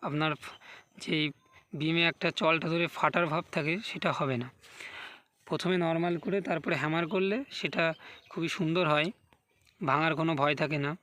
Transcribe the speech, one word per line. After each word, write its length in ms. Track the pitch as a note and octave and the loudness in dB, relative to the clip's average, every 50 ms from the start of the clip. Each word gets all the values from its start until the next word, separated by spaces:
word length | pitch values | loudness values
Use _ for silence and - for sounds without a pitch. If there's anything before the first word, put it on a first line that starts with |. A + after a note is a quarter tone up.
আপনার 300 | - G3+ C#3+ D3 D#3 D#3 D3+ | -6 -4 -2 0 0 0 -2
ফ-, 220 | - - - - - - - - - - _ _ - | -4 -8 -16 -18 -18 -20 -20 -20 -20 -20 _ _ -14
যেই 280 | - - E3 D#3 D#3 D3+ C#3 _ _ _ _ - _ _ - | -6 -2 0 0 0 0 -4 _ _ _ _ -20 _ _ -8
বিমে 300 | D3 C#3+ D#3 D#3+ E3 E3+ | -4 -2 0 2 4 2
একটা 240 | E3+ D#3 _ - E3+ | 2 0 _ -2 -2
চলটা 360 | D#3+ - - D#3+ D#3+ D#3+ E3 E3+ | 0 2 2 2 2 2 2 0
ধরে 160 | D#3+ E3+ E3+ D#3+ | 0 0 0 -2
ফাটার 380 | - - - D3+ - F3 F3 | -2 2 2 2 4 4 2
ভাব 180 | D#3+ D3 E3 F3+ - | 2 0 -2 -2 -2
থাকে, 220 | - F3+ D3+ D3+ E3 F#3+ A3+ | -2 -2 0 0 -2 -4 -4
সেটা 260 | - - F3 - F3+ | -8 -8 -2 0 0
হবে 240 | C#3+ - - C#3 C3 A#2+ | 0 0 0 0 0 -2
না। 100 | A#2+ B2+ - _ - - - - - - - - - - - - _ _ _ _ _ | -2 -6 -10 _ -20 -20 -18 -16 -16 -14 -14 -14 -14 -14 -16 -20 _ _ _ _ _
প্রথমে 300 | - - D#3 - E3+ F#3 F3+ | -6 -6 -2 0 0 2 2
নরমাল 380 | E3+ E3 E3 E3 E3+ F3 F3 E3 | 2 2 2 2 0 0 -2 -2
করে 200 | - - E3+ G3+ | -2 -2 -2 -2
তারপরে 340 | F3 - F#3 D#3+ C#3+ - - | 0 0 -2 -2 0 0 0
হ্যামার 300 | C#3+ C3+ D3+ D#3 E3 E3+ D#3+ | 0 0 0 0 0 0 0
করলে 300 | E3+ F#3 F#3+ G3 G3+ B3 C#4 - | 0 0 2 2 0 -2 -4 -6
সেটা 320 | - - - E3 - - E3+ E3 D#3+ - - - - - _ - | -10 -6 -6 -4 0 2 0 0 0 -2 -10 -20 -20 -20 _ -14
খুবই 180 | - - D#3+ E3 | -6 -4 -4 -4
সুন্দর 380 | - - F#3 D#3 E3 F3 F3+ D#3 | -2 -2 0 0 2 2 4 4
হয়, 200 | D3+ D3 D3+ F3 A#3 _ _ _ - _ _ _ _ _ _ _ _ _ | 4 4 4 2 -2 _ _ _ -20 _ _ _ _ _ _ _ _ _
ভাঙার 320 | - C#3 C3+ D3 D#3 E3 D#3+ | 0 2 2 4 4 2 2
কোনো 160 | D3 D#3+ E3 E3 | 2 2 0 2
ভয় 200 | C#3 C#3 D3 D3+ | 2 2 2 2
থাকে 220 | D3 D#3 D3+ D3+ D3 | 2 0 0 0 -2
না 140 | C#3 C#3+ D#3 - | -2 -2 -4 -6